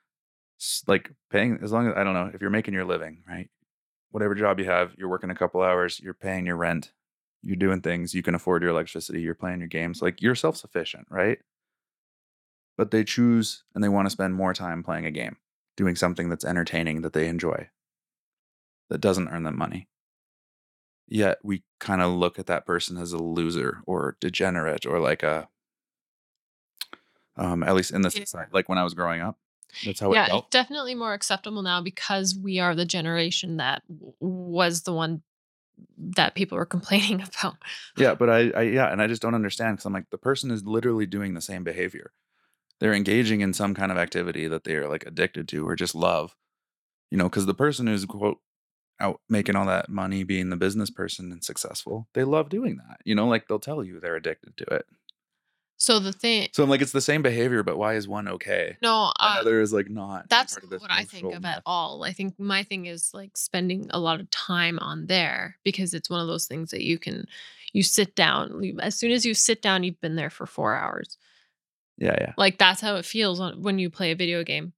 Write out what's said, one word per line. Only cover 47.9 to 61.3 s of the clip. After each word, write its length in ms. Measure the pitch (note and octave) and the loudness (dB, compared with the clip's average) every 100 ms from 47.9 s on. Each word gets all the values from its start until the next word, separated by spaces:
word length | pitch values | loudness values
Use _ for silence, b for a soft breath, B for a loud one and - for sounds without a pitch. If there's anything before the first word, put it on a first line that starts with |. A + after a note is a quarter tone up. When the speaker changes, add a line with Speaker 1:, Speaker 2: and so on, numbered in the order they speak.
| G#2 G2 | -2 -4
Speaker 1:
quote, 340 | G2+ G#2 - _ _ _ _ _ - | -2 -2 -2 _ _ _ _ _ -4
out 200 | G2 - - | -4 -4 0
making 280 | A2 G2+ G2 | 0 2 2
all 100 | G2 | 2
that 220 | F#2 - | 0 -2
money, 340 | G2 F#2+ G2 | -6 -4 -2
being 260 | F#2 F#2+ F#2 | -2 -2 -2
the 60 | F2+ | 0
business 340 | F#2 G#2+ - | 0 0 -4
person 420 | - F#2 - F2+ | -4 -6 -8 -12
and 120 | F2 | -10
successful, 640 | - - - - - A2 A2+ | -10 -8 -8 -8 -8 -10 -6
they 100 | - | -2
love 240 | C3 D#3 D3 | 2 2 0
doing 260 | G3 B3 C2+ | -2 -4 -6
that, 220 | A#1+ - | -12 -10
you 100 | - | 0
know, 140 | G#2 A#2 | 2 4
like, 200 | A2+ - | 2 0
they'll 120 | G#2+ | -4
tell 240 | - D3+ | -4 -6
you 160 | F#2+ E2+ | -8 -8
they're 160 | E2+ E2 | -6 -4
addicted 400 | D#2+ D#2+ - - | -4 -6 -10 -12
to 60 | - | -4
it. 120 | - - _ _ _ _ _ _ _ _ - | -4 -4 _ _ _ _ _ _ _ _ 0
Speaker 2:
So 200 | - A3 | 4 4
the 120 | F#3+ | 2
thing 360 | G3 A#3 A3 - | -2 2 2 2
Speaker 1:
So 80 | - | 4
I'm 80 | C#3 | 6
like, 100 | C#3 | 6
"It's 100 | C#3 | 4
the 80 | C#3 | 2
same 200 | C3 D3+ | 2 4
behavior, 400 | C#3 A#2 B2 A#2+ | 4 4 4 4
but 120 | F#2+ D#2 | 2 0
why 160 | G#2+ A2 | 2 0
is 120 | G2 | -2
one 200 | G#2 G2+ | -6 -6
okay? 500 | F#2 - F#2+ E2 - | -6 -2 0 -2 -2
Speaker 2:
No, 300 | A#3 A3 G3+ - | 2 2 2 2
uh, 120 | G#3+ G3+ | 2 2
Speaker 1:
Another 240 | A2+ A2+ | 4 4
is, 120 | G#2+ | 4
like, 180 | G#2 G2+ | 2 0
not 380 | G#2+ G2 F#2+ E2+ | -4 -8 -8 2
Speaker 2:
that's 240 | A#3 - | 4 4
Speaker 1:
part 100 | - | -4
of 60 | F#3 | -10
this 120 | A#3 | -8
Speaker 2:
not 80 | G3+ | -2
what 20 | |
I 120 | F3+ | -2
think 60 | - F#3+ | -2 -6
Speaker 1:
social 100 | F#3 | -8